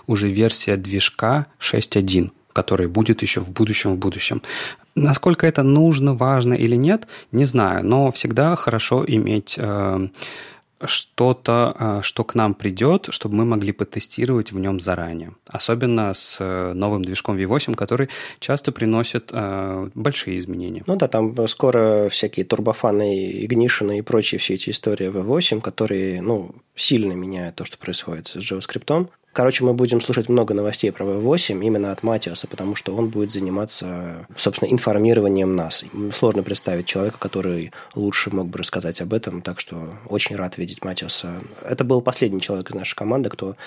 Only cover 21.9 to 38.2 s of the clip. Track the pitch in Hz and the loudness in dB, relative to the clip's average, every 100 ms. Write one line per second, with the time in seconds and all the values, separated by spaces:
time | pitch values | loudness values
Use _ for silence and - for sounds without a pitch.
21.9 | 107 104 - 107 - - 107 110 110 113 | 4 2 0 -2 -2 -2 0 0 0 2
22.9 | 104 104 95 95 101 107 120 120 - 104 | 2 2 0 -2 -4 0 2 2 2 -2
23.9 | 104 107 110 101 92 - 95 - - 107 | -2 0 2 2 -2 -2 -2 -4 -4 -2
24.9 | 101 95 98 101 156 - 110 110 - 107 | -2 -2 -4 0 0 2 0 -4 -2 -2
25.9 | 98 95 90 98 107 87 - _ - - | 0 -2 -2 -2 -2 -4 -14 _ -2 2
26.9 | 120 101 92 92 92 87 - - - - | 4 2 -2 -6 -8 -8 -10 -12 -10 -6
27.9 | 87 - 80 - - 101 95 - 113 - | -6 -6 -10 -10 -10 -6 -6 -6 -8 0
28.9 | 160 185 _ _ - 127 127 127 120 123 | 0 -2 _ _ 2 2 4 2 4 2
29.9 | 120 117 120 113 123 107 101 104 107 104 | 2 2 -2 2 2 4 0 -2 0 -2
30.9 | - 98 101 117 170 - 95 110 107 101 | -2 -2 0 2 2 0 0 0 0 -2
31.9 | 95 113 110 85 85 - - 98 104 - | -2 -2 -2 -2 -6 -6 -6 -6 -4 -4
32.9 | 101 113 107 104 104 95 98 104 - 90 | -2 -2 -2 -2 -2 -4 -4 -2 -4 -4
33.9 | 87 87 85 - - - - 107 123 113 | -8 -10 -12 -14 -2 -2 0 2 2 4
34.9 | 104 113 117 101 95 95 90 80 - - | 4 6 6 6 4 2 0 -2 -6 -6
35.9 | 101 104 - 117 104 92 98 - 87 90 | -8 -6 0 2 2 -2 -4 -2 -4 -2
36.9 | 95 98 - 98 98 92 87 82 - - | -2 -2 -4 -6 -4 -2 -4 -6 -14 -12
37.9 | - 101 - | -4 -2 -2